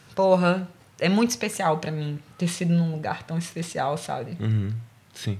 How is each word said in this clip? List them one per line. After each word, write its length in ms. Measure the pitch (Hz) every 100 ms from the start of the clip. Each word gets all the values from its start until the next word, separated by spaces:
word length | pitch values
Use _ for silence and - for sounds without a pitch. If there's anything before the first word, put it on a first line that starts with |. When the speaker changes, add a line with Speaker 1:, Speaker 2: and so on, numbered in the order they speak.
| -
Speaker 1:
porra, 540 | - 190 185 180 185 180 - - -
é 80 | 165
muito 220 | 202 233
especial 480 | - 208 - 180 156
pra 120 | 156
mim 280 | 156 147 147 - -
ter 80 | 175
sido 240 | - 175
num 200 | 170 165
lugar 300 | 156 156 -
tão 120 | - 165
especial, 600 | 170 - 170 160 135 151
sabe? 400 | - 131 117 170
Speaker 2:
Uhum. 320 | 110 110 101 113 117 - _
Sim. 260 | - -